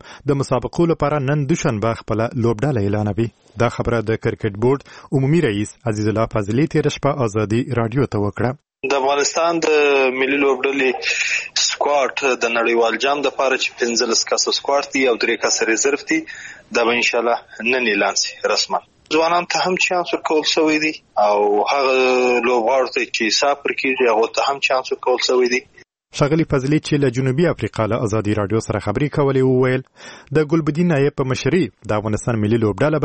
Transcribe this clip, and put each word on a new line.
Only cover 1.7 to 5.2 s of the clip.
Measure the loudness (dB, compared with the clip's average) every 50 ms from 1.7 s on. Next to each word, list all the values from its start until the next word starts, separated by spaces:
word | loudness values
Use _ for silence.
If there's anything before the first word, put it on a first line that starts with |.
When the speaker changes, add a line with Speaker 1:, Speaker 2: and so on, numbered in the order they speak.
| 0 0 0 0 -2 -2
Speaker 1:
خپله | -4 -4 -2 0 0 -2 0 0 0
لوبډله | 0 0 0 0 0 0 0 0
اعلانوي. | 0 0 0 0 0 0 -2 -2 -4 -4 _ _ _ -2 0
دا | 0 0
خبره | 0 -2 -2 -2 0 -2 0 -2
د | -2 -2 -2
کرکټ | -4 -4 -2 -4 -4 -2 0 0
بورډ | 0 0 0 -4 -10 -20 -20 -8 -4 -2
عمومي | 0